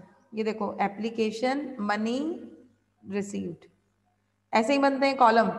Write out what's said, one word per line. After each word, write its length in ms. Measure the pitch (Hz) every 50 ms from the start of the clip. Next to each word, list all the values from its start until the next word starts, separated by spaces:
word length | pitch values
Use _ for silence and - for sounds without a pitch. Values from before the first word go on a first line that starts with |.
| - - _ _ _ _ -
ये 100 | 214 220
देखो, 300 | 220 208 220 208 196 - -
application 920 | 202 196 196 - 214 226 220 - 220 214 208 - 247 254 269 285 294 254 - -
money 380 | 208 208 208 208 220 226 240 269 302 320 359 - - - - - - - _ _ _ _ _ _ _
receipt, 640 | 196 190 208 196 - 202 202 196 180 165 - - - _ _ _ _ _ _ _ _ _ _ _ _ _ _ _ _ -
ऐसे 200 | 214 226 226 285
ही 60 | 277
बनते 260 | 269 277 269 262 277 269
हैं 100 | 269 262
column। 340 | 247 226 226 233 220 190 -